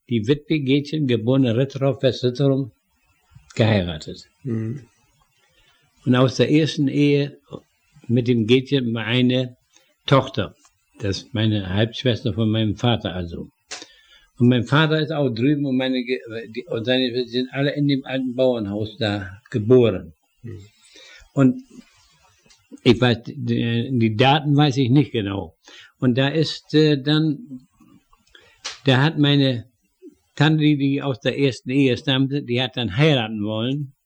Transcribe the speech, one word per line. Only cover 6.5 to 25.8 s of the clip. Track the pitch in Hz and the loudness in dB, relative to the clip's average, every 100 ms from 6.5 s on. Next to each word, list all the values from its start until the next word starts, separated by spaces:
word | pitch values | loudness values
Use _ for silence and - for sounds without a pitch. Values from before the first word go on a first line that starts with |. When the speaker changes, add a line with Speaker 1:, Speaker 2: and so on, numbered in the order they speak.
Speaker 1:
ersten | 151 160 - 135 | 2 2 0 -2
Ehe | 143 147 143 143 - _ - - _ _ _ - | 2 2 2 -2 -8 _ -20 -20 _ _ _ -2
mit | 120 120 | 0 2
dem | 120 107 | 2 4
Gätchen | 127 131 143 120 | 2 2 -2 -2
war | 113 110 | -4 -2
eine | 123 123 127 127 - _ _ _ _ - | 2 2 0 -4 -10 _ _ _ _ 2
Tochter. | 139 - - 90 - _ _ _ - | 2 2 -4 -8 -10 _ _ _ -8
Das | 101 92 | -6 -6
ist | - | -6
meine | 107 110 107 92 | -2 0 -2 -2
Halbschwester | 98 113 - 127 110 117 | -2 -2 -2 -2 -2 -2
von | 98 110 | -2 -2
meinem | 107 107 101 | 0 -2 -2
Vater | 123 107 104 | -2 -2 -4
also. | 90 87 - - _ - - - _ _ _ _ - | -8 -8 -10 -14 _ -20 -20 -20 _ _ _ _ 0
Und | 123 | 2
mein | 123 - | 2 2
Vater | 143 156 156 | 2 2 0
ist | 147 | -2
auch | 151 135 | -2 -2
drüben | 110 131 147 143 | 0 0 0 -2
und | 127 | -2
meine | 131 127 | -2 -2
Ge-, | 120 127 - 113 113 113 | -4 -6 -8 -12 -12 -12
die, | - | -8
und | 117 110 | -6 -2
seine, | 127 127 123 117 | 0 0 -4 -4
sind | 120 127 | -4 -4
alle | 135 143 147 | -2 -2 0
in | 143 | 0
dem | 135 131 | 0 -2
alten | 131 131 120 | -6 -4 0
Bauernhaus | 131 120 101 104 107 - | 0 0 -2 -4 -6 -4
da | 110 101 98 95 _ | -4 -4 -8 -16 _
geboren. | 127 104 127 113 95 82 - _ _ | -4 4 6 4 0 -8 -20 _ _
Speaker 2:
Mhm. | 113 98 98 _ _ - - - - | -18 -18 -20 _ _ -20 -20 -20 -6
Speaker 1:
Und | - 131 123 - - - _ _ _ _ _ _ _ _ - | 2 2 2 -8 -20 -20 _ _ _ _ _ _ _ _ -2
ich | 135 113 | 2 4
weiß, | 123 113 - | 4 2 -4
die, | 147 120 120 117 117 120 | -8 -4 -2 -2 -2 -2
die | 127 113 107 | 0 0 4
Daten | 131 151 147 143 | 4 4 2 2
weiß | 147 127 | 2 2
ich | 123 | 2
nicht | 139 131 | 4 2
genau. | 117 98 98 82 - - - | -2 -4 -4 -8 -14 -20 -20